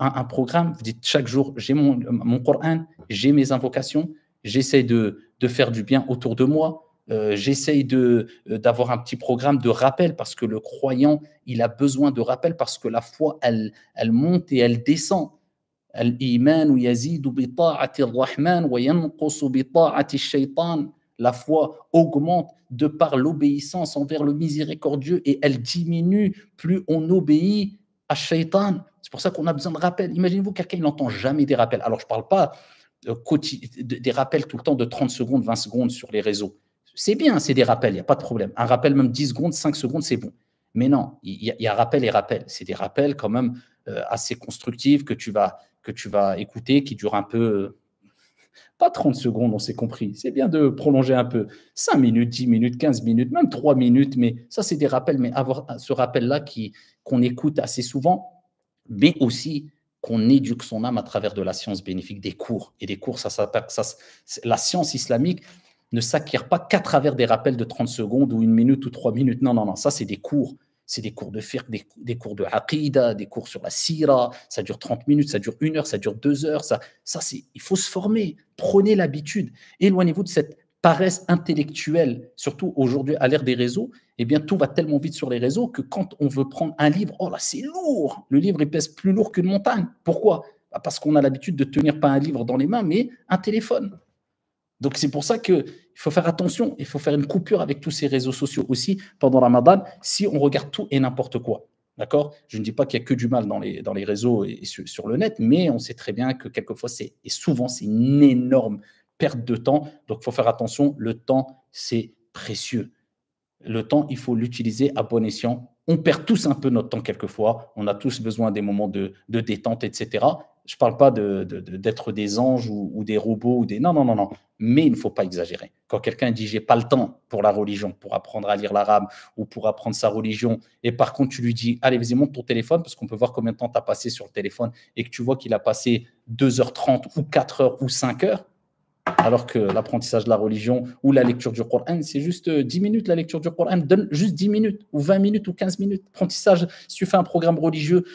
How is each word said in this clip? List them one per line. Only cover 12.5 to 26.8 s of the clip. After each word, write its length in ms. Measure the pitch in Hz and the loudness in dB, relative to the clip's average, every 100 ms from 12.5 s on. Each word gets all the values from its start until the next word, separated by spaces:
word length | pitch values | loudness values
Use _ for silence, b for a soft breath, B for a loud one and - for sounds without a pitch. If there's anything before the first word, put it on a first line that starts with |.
| 170 | -2
parce 220 | 135 - | -4 -4
que 100 | 113 | -4
la 140 | 117 | -4
foi, 360 | - - 156 - | -6 -2 -2 0
elle, 320 | 120 113 110 b b | 0 0 -4 b b
elle 160 | - 113 | -4 2
monte 400 | 117 156 180 - | 2 4 2 2
et 60 | 131 | 2
elle 220 | 120 117 | 4 2
descend. 500 | 120 160 - 190 147 _ _ _ _ _ _ | 2 0 2 0 -2 _ _ _ _ _ _
Al-imanu 880 | - 120 120 131 120 135 160 151 131 | -2 -2 0 0 4 6 6 6 4
yazidu 500 | 123 120 139 165 135 | 4 2 0 -2 -2
bi 240 | 123 127 | -2 -4
ta'ati 500 | 123 170 151 135 - | 2 0 2 -4 0
r-rahman 600 | 123 120 131 - 160 175 | 0 2 0 0 2 2
wa 160 | 160 123 | 2 2
yanqusu 720 | 127 175 156 - 151 - 139 | 2 2 0 -2 -4 -2 -2
bi 160 | 131 135 | 0 2
ta'ati 500 | 165 160 147 143 139 | 4 4 2 -2 -2
shaytan. 800 | - 143 139 - 170 160 - _ _ - | -2 -2 0 -2 -2 -2 -4 _ _ -2
La 160 | 120 | 0
foi 540 | 120 - 156 143 - _ | 0 0 2 2 -4 _
augmente 600 | 170 160 147 156 180 151 _ _ | 4 4 2 2 0 -2 _ _
de 160 | 123 151 | -2 -2
par 320 | 151 160 135 | 2 2 2
l'obéissance 800 | 139 151 143 143 - 180 156 147 | 0 2 0 0 -4 -6 -4 -4
envers 260 | 143 156 | -4 -2
le 80 | 147 | 0
miséricordieux 880 | 147 160 147 156 156 147 143 135 180 139 | 0 -2 -2 -6 -4 -2 -2 0 0 2
et 100 | 139 | 2
elle 180 | 147 127 | 2 0
diminue 720 | 120 175 165 170 170 202 208 B B _ | -4 -4 -2 0 2 2 2 B B _
plus 280 | 165 185 | -2 -2